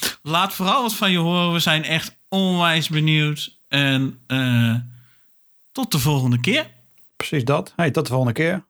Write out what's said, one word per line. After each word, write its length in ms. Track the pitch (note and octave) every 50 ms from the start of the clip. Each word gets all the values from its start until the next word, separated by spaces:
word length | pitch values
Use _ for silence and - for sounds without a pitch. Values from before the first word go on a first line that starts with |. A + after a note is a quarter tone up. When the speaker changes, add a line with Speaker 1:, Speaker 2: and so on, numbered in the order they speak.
| - - - -
Speaker 1:
laat 300 | - C#3+ D#3+ E3+ F#3+ G3
vooral 300 | - - F#3 F#3+ A3 C#4
wat 120 | B3 A3+ G#3+
van 160 | - G#3+ F#3+
je 80 | F3+ F3
horen. 340 | E3 E3+ F3 F3 F3 F3
We 60 | E3+ E3+
zijn 260 | - F3 D#3 D#3 D#3
echt 320 | - D#3+ E3 - - - _ _ -
onwijs 600 | F#3+ F#3+ F#3+ F#3 F3+ F3 E3+ E3 D#3+ D#3+ D3+ -
benieuwd. 680 | D#3+ D#3 D3+ D#3 D#3 D#3 D3+ D3+ D3+ D3 - - - _ _ -
En, 500 | - C#3 C#3+ C3+ C3+ C3 C3+ C3+ - - _
eh, 480 | - C3 C3 C3 B2+ B2 A#2+ A#2 A#2 A2+ A#2+ A#2+ - - - - _ _ _ _ _ _ _ _ _ _ _ _ _
tot 200 | - C4+ C4+ -
de 60 | - D3+
volgende 420 | A#2 D#3 D3 C3+ B2+ B2+ B2 A#2+
keer. 260 | B2 F3+ A#3 D#4 D#4+ - - _ _ _ _ _ _ _ _
Speaker 2:
Precies 280 | - - - - D3 A2+
dat. 280 | B2+ C#3+ E3 F#3+ - -
Hey, 140 | - E3+ D3
tot 140 | A2+ D#3+ C#3+
de 40 | A#2+
volgende 220 | B2 C3 C3 A#2+ A2
keer. 300 | - D#3+ E3 - - -